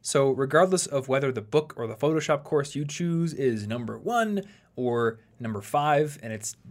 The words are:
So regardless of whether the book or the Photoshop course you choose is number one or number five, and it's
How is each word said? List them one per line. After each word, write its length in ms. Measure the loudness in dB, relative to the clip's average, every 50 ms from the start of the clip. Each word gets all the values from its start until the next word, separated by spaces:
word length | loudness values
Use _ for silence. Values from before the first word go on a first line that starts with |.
So 280 | -6 0 2 2 4 4
regardless 560 | 2 0 0 4 6 6 6 6 4 0 0
of 220 | 0 -2 -4 -2 0
whether 240 | 0 0 2 0
the 100 | -2 -4
book 320 | -4 0 0 0 0 0 -6
or 100 | -8 -6
the 80 | -6 -4
Photoshop 480 | 0 0 2 2 2 2 0 0 0 0
course 300 | 0 0 0 0 -2 -4
you 100 | -6 -6
choose 500 | -6 -6 -4 -2 -2 0 0 0 -2 -2
is 320 | 0 0 0 0 0 -4
number 320 | -4 -6 -6 -6 -8 -8 -6
one 440 | -4 -2 0 0 0 0 0 -4 -4 -8 -14 _ _ _ -6
or 420 | -2 0 0 2 2 2 2 0 -2 _ _ _ -10
number 200 | -8 -6 -6 -6
five, 580 | -6 -2 0 0 2 4 4 4 2 0 -2 -8
and 100 | -10 -8
it's 240 | -8 -8 -8 -10 -12 _ -18 -16